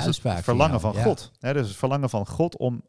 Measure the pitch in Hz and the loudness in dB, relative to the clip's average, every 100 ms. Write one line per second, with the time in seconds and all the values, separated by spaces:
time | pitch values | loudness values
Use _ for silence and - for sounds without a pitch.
0 | - - 120 87 - 120 156 120 104 101 | 0 0 -2 0 0 4 4 4 0 2
1 | 127 143 - _ 123 143 107 98 131 143 | 2 0 -6 _ -2 -2 -2 -2 -2 0
2 | 131 110 101 - 165 - 127 117 | 0 -2 -4 0 -2 0 -2 -4